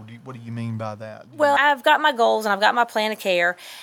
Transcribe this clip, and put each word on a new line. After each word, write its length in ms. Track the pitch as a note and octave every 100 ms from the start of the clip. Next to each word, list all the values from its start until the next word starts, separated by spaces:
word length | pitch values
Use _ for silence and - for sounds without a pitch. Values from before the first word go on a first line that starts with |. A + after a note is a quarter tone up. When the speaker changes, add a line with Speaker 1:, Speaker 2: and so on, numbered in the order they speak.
| A2
Speaker 1:
do 60 |
you, 40 | A#2
what 100 | C3 A#2+
do 60 |
you 80 | A#2
mean 240 | A#2 A2+ A2
by 200 | A2 G#2+
that? 260 | A2 G#2+
Do 60 | -
you 60 | D4+
Speaker 2:
Well, 180 | C#4+ C#4
I've 240 | C#4+ C4+
got 180 | D4+ D4
my 120 | D4+
goals 320 | A#3 A3+ A3
and 80 | G#3+
I've 80 | G3
got 140 | G#3
my 100 | A#3+
plan 260 | A#3+ A3 G#3+
of 60 | G#3
care, 380 | G3 F3 F3 F3+ - -